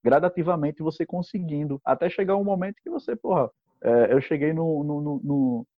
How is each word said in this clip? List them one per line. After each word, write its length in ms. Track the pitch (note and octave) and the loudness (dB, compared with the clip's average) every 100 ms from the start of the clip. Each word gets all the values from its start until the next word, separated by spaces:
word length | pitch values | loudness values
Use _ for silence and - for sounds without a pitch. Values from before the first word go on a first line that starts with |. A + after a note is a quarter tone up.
gradativamente 800 | A#2+ C#3+ F3+ F3+ E3 E3+ D3 D3 | 2 4 4 0 0 0 -2 -4
você 240 | D#3+ D3+ D#3+ | -6 -4 -4
conseguindo, 760 | F3+ F3 G3 E3+ D3 D3+ C#3 - | -6 -6 -6 -4 -4 -4 -4 -2
até 240 | C#3 F3+ | 0 0
chegar 260 | - F#3+ G3 | -2 0 0
um 80 | |
momento 380 | G3 F#3+ F#3+ - | 0 -2 -4 -8
que 60 | - | -10
você, 260 | E4 - A3+ | -8 -6 -6
porra, 340 | - F3 B2 - _ _ | 0 0 0 -4 _ _
é, 300 | A#2 A#2+ G#2+ | 2 4 6
eu 60 | C3 | 4
cheguei 340 | - D3+ D3+ | 2 -2 0
no, 300 | D#3+ E3 D3+ | 0 0 -2
no, 180 | D3 D3 | -2 -4
no, 200 | D3 C#3 | -4 -4
no, 440 | C#3 C#3+ C3 A#2 - | -2 0 0 -2 -6